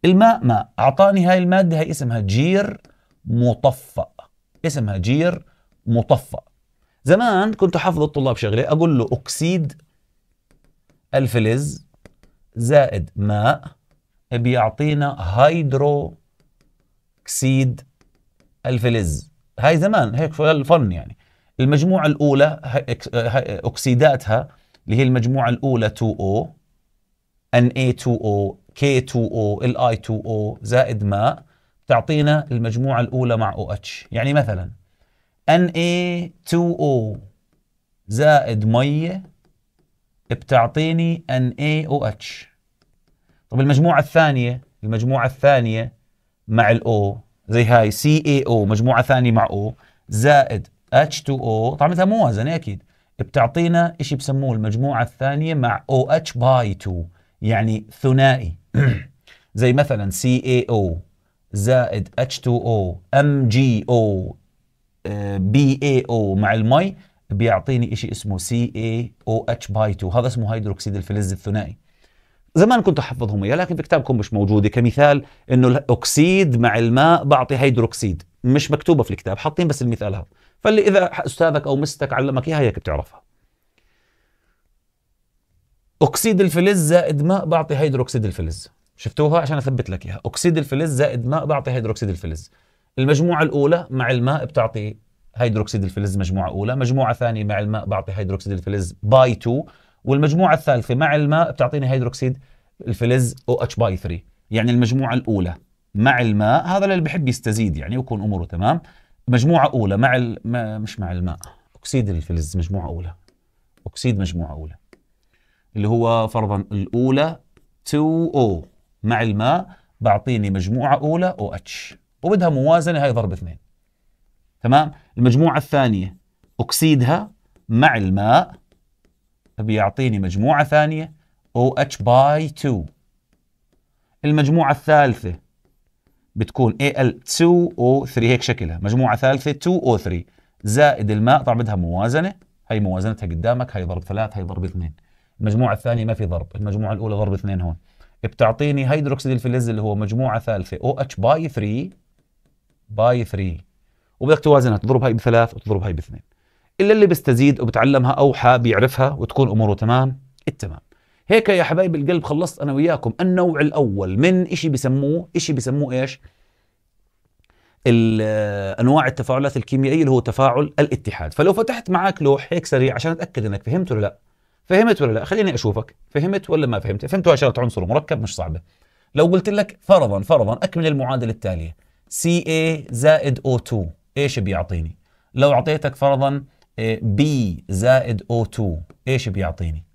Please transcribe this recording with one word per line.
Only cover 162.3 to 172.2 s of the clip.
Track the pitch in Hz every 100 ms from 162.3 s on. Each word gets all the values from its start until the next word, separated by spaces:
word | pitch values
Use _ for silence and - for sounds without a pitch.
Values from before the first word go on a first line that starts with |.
| 151 - -
أنا | 143
وياكم | 135 160 147 117 -
النوع | 185 180 180 156
الأول | 151 - 127 98 95 98
من | 165 185 180
إشي | 147 160
بسموه، | 131 131 135 143 165 175 170
إشي | 156
بسموه | 117 117 139 143
إيش؟ | 127 135 - _ _ _ _ _ _ _ _ _ _ _ _ _ _ _ _ -
ال-، | 117 113 110 107 107 104 101 98 -
أنواع | 120 147 127
التفاعلات | 127 117 131 139 131
الكيميائية | - 135 135 156
اللي | 151
هو | 131
تفاعل | 117 113 135 123 147 -
الاتحاد. | 147 120 - - 78
فلو | - 165
فتحت | 196 226 233 233
معاك | 175 190 190